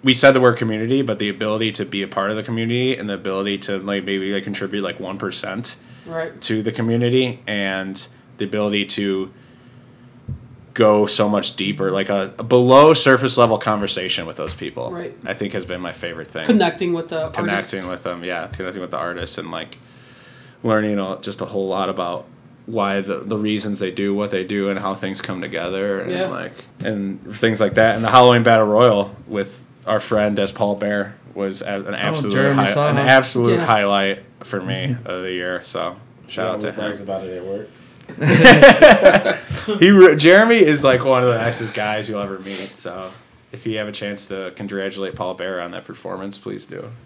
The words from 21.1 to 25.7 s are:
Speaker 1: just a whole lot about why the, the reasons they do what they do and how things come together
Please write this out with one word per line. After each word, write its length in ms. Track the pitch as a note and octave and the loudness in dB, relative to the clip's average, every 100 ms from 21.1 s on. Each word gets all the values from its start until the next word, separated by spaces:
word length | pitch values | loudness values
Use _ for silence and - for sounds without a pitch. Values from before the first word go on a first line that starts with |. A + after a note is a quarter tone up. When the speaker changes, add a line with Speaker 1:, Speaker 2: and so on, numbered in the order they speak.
| F#2+ | -8
Speaker 1:
just 220 | - F#2+ | -10 -10
a 40 | F2+ | -8
whole 220 | G2 F#2+ | -6 -4
lot 220 | F#2 F#2+ | -4 -4
about 360 | F#2+ F2+ F2 - - - - - | -4 -6 -8 -14 -20 -20 -20 -8
why 320 | A2+ G2+ G2 | -4 -2 -2
the, 180 | G2 E2+ | -4 -8
the 180 | G2+ G#2+ | -6 -4
reasons 420 | G#2+ G#2+ G#2+ G2 | -2 -4 -4 -6
they 100 | F#2+ | -6
do 240 | F2+ G2+ | -4 -4
what 160 | G2+ G#2 | -2 -2
they 140 | G2 | -4
do 260 | F#2 G2+ G2 | -4 -4 -2
and 80 | F#2+ | -4
how 160 | F#2+ | -6
things 260 | G2 F#2+ F#2+ | -8 -8 -8
come 200 | - F#2+ | -8 -8
together 600 | E2 D#2+ F2 | -8 -8 -6